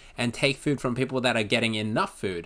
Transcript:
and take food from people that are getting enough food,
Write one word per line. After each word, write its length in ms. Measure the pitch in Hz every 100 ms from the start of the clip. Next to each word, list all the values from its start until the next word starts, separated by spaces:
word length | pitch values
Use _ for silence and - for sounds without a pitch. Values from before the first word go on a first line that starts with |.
| - -
and 160 | 120
take 240 | - 139 135
food 240 | - 139
from 120 | 127
people 280 | 120 127 131
that 160 | 123 117
are 40 |
getting 320 | 107 117 110
enough 460 | 110 107 117 196 -
food, 260 | 101 87